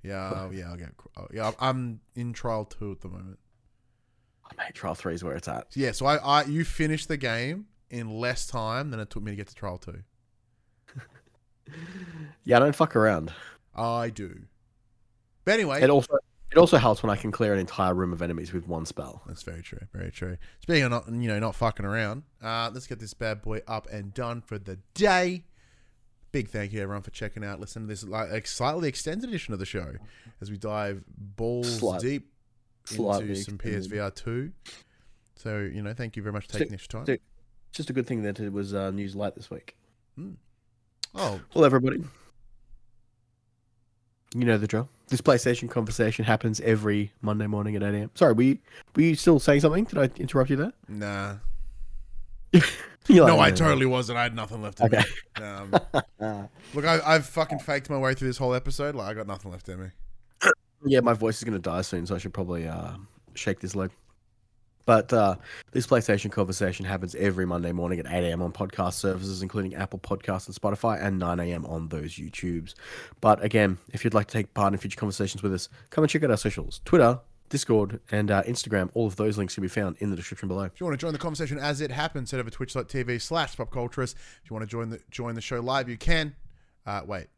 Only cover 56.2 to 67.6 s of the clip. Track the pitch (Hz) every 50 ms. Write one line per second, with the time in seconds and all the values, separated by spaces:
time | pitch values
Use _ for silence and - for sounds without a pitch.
56.2 | 107 110 107 101 101 101 _ - - - - 147 143 165 165 160 147 151 160 160
57.2 | 139 - - 165 156 - 156 143 - - 147 139 135 - 147 135 135 131 131 131
58.2 | 135 131 123 - 135 127 127 127 - - - - 143 143 143 127 101 98 110 107
59.2 | 107 98 98 95 - 101 87 90 - - 92 92 95 92 - - - - - -
60.2 | - _ - _ - - - _ _ _ _ _ - 139 135 127 120 120 117 107
61.2 | 113 113 110 - - 117 107 95 85 92 85 90 92 - - 87 85 90 98 90
62.2 | 90 95 - - 92 90 87 85 82 80 80 82 82 80 87 92 95 - _ _
63.2 | _ _ - - - 104 95 - - 98 98 101 95 92 - _ _ _ _ _
64.2 | _ _ _ _ _ _ _ _ _ _ _ _ _ - 117 110 104 - - 113
65.2 | 104 98 92 - - - - - - _ - - 120 - 139 120 110 - 104 98
66.2 | - 104 - - 101 90 95 - 104 92 92 - 98 90 98 92 92 87 - -
67.2 | 95 101 92 92 92 90 87 87